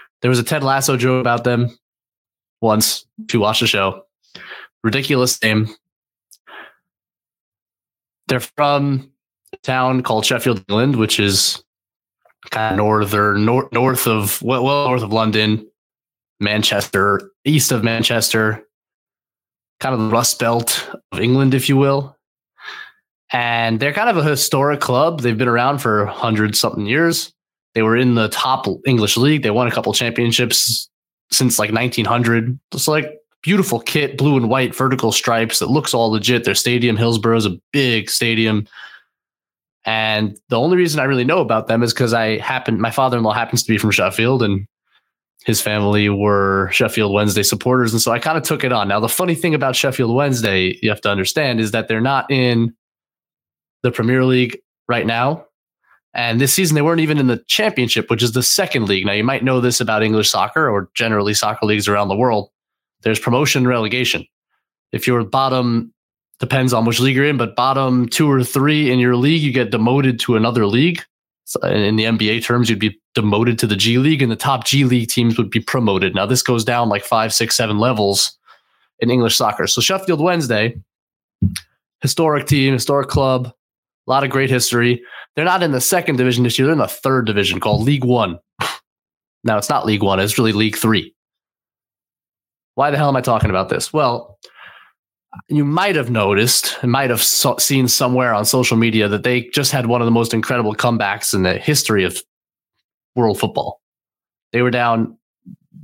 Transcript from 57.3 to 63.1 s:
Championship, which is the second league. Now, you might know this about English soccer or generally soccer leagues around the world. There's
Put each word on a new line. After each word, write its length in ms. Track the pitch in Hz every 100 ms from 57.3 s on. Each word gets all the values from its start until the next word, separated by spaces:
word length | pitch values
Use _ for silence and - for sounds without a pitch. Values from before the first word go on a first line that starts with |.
| 117 -
Championship, 640 | - 214 - 120 113 -
which 140 | 110
is 100 | 120
the 100 | 123
second 460 | - - 185 127 104
league. 160 | 95 101
Now, 80 |
you 100 | 104
might 200 | 123 135
know 180 | 131 127
this 180 | 123 120
about 240 | 113 107
English 260 | 110 110 101
soccer 380 | 101 104 160 143
or 200 | 101 92 -
generally 380 | 113 107 101
soccer 320 | 104 110 110 107
leagues 220 | 107 101
around 220 | 104 101
the 60 | 101
world. 320 | 127 107 101 _ _ _ _ _
There's 160 | 110